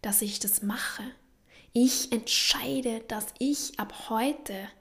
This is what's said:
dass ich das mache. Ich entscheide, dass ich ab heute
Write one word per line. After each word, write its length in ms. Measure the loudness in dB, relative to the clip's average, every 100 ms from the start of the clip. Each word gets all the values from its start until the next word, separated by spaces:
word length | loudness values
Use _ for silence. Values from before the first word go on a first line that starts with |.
dass 180 | 2 2
ich 200 | 0 -2
das 220 | 0 0
mache. 420 | 0 -2 -4 -6 -10 -14 _ _ _ -20 -2
Ich 380 | 4 6 4 0
entscheide, 880 | -2 2 2 2 2 0 0 0 -4 -6
dass 200 | -6 -6 -2
ich 400 | 0 0 -2 -6
ab 320 | -8 -8 -2
heute 580 | 0 2 0 -6 -8 -10 -16